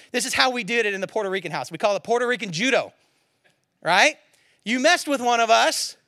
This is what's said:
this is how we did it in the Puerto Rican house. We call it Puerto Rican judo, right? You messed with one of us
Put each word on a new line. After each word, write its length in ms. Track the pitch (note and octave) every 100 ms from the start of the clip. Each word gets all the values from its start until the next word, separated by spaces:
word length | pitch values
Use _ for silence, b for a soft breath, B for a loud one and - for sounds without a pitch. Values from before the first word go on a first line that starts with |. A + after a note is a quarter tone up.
| B
this 140 | B3 A#3+
is 80 |
how 180 | - C4
we 120 | B3
did 220 | G3+ A#3 G#3
it 80 |
in 80 | G3
the 60 | F#3
Puerto 220 | A3 G3
Rican 220 | F#3+ F3+
house. 200 | E3 B2+
We 60 | D#3+
call 180 | G#3 G3
it 80 |
Puerto 240 | - A#3+ A#3+
Rican 240 | B3 A3+
judo, 420 | D#3+ C4 G#3+ G2+ - _ _ _ _ _ _ _ _
right? 360 | D#3 F#3 C#4 D4 _ b b b G3+
You 140 | B3
messed 280 | D4 F4 D#4
with 140 | C4+
one 180 | B3 A#3
of 100 | A3+
us 480 | A3+ D4 - - -